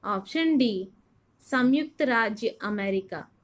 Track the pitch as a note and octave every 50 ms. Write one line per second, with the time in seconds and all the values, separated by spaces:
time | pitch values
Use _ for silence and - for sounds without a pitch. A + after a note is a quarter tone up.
0 | - G3 G#3 G3 G3 - - D#4+ E4 D#4+ D#4+ C4+ B3+ A#3 G#3 F#3 F#3 G3 - _
1 | _ _ _ _ _ _ _ _ - - - B3+ B3 B3+ C4+ D4 D#4 D4+ _ -
2 | D#4 C4 A#3+ A#3 A3+ G#3+ G#3+ G#3+ A#3 A3 - - - G#3 G#3+ G3+ G3 G3 G3 F#3+
3 | F#3+ - F3+ D#3 - _ _ _